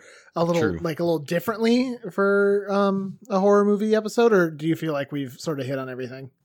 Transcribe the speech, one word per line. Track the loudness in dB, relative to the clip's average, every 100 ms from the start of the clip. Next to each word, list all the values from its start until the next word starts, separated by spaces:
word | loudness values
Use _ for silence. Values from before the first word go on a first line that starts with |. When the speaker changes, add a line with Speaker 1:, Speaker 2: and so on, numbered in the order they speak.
| -4 -20 _ -4
Speaker 1:
a |
little, | 0 2
Speaker 2:
True. | 0 -2
Speaker 1:
like, | -4 -2
a |
little | -2 -2
differently | -2 -4 -2 -2 2 2 0 -4 -8
for, | -2 2 2 2 0 0
um, | 0 2 0 -4 -10 -4
a | 0
horror | 4 4
movie | 4 2 2
episode, | 0 0 2 4
or | 4 2
do | 0 -2
you | -2
feel | -2
like | -4 -4
we've | -6 -8
sort | -8 -6 -6
of | -4
hit | -6
on | -6
everything? | -8 -10 -12 -18 _